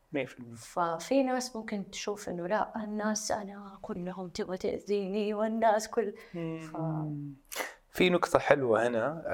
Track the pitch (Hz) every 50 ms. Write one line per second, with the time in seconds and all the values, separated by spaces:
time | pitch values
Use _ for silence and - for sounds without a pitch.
0 | _ _ 151 143 127 - - - 120 117 117 113 - - - 185 175 170 165 165
1 | - - 262 269 269 254 254 254 247 - - 220 220 220 214 202 185 - - -
2 | - 208 202 202 - - 180 175 170 185 214 214 - - - 226 214 208 214 208
3 | 208 214 214 - - - - 214 202 196 202 202 202 196 196 - - - 208 185
4 | 175 180 185 190 185 175 - - 202 165 185 185 - - - - - - 208 202
5 | 196 185 196 220 208 208 214 208 220 220 220 226 220 226 208 220 220 - - 240
6 | 220 202 220 - - - - 170 165 160 160 160 160 160 160 160 160 160 160 156
7 | 156 151 147 143 147 143 139 - _ _ - - - - - - _ _ - -
8 | 185 180 175 175 - - - 127 - - 147 143 131 120 107 107 117 123 120 110
9 | 117 139 160 165 156 -